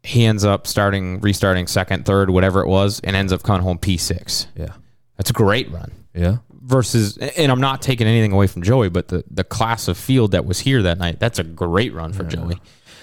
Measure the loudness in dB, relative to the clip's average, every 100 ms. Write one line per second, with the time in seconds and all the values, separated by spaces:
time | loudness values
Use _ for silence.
0 | 0 2 2 2 2 0 -2 -2 0 0
1 | -4 -2 0 2 2 0 0 -2 -2 -2
2 | 2 2 4 4 4 2 2 2 2 0
3 | -4 -2 0 -2 0 0 0 -2 -2 -2
4 | -2 -6 -6 -6 -6 -10 -12 -14 _ _
5 | _ -8 -4 2 2 2 -4 -10 -14 -18
6 | -14 -2 0 0 _ -20 0 0 2 0
7 | 0 -2 -6 0 2 2 0 -2 -2 0
8 | 4 4 4 4 2 2 2 2 2 0
9 | -2 -6 -4 -6 -6 -2 -2 0 -2 -4
10 | 0 2 4 2 0 -2 0 2 2 0
11 | -4 -2 -4 -2 -6 -4 0 0 0 -4
12 | -8 -8 -6 -6 -6 -8 -10 _ _ -20